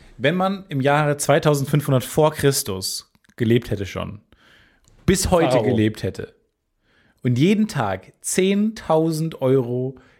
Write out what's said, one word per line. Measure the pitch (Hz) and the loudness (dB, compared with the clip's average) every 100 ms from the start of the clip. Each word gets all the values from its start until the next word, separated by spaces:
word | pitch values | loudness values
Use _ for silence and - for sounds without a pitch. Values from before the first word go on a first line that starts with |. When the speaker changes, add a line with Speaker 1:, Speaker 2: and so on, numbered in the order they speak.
| - - | -20 -2
Speaker 1:
Wenn | 131 | -2
man | 180 190 196 - | 0 -2 -4 -6
im | 135 | -2
Jahre | 135 147 147 147 | 2 2 2 0
zweitausendfünfhundert | - 151 156 143 135 147 139 127 | 2 2 2 0 0 0 2 0
vor | - - 151 | 0 0 0
Christus | 151 143 135 - 95 92 - - _ _ - | 2 0 0 -4 -8 -8 -10 -14 _ _ -2
gelebt | 113 113 - | 2 2 0
hätte | 101 95 | -6 -6
schon, | 92 90 101 _ _ _ _ _ _ _ _ - | -8 -10 -14 _ _ _ _ _ _ _ _ 0
bis | 190 - | 0 2
heute | 175 147 | 2 4
Speaker 2:
Pharao. | 123 | 2
Speaker 1:
gelebt | 135 113 107 104 | 2 2 0 -2
hätte | 95 - - _ _ _ _ _ _ _ _ _ | -8 -8 -14 _ _ _ _ _ _ _ _ _
und | 127 123 | -2 2
jeden | 175 214 214 | 2 2 0
Tag | 143 104 95 - _ | -2 -4 -6 -10 _
zehntausend | - - 190 202 214 220 - 160 165 156 160 - | -4 0 0 0 -2 -4 0 0 0 -2 -6 -2
Euro | 131 135 120 123 131 135 _ | 2 2 0 -4 -6 -10 _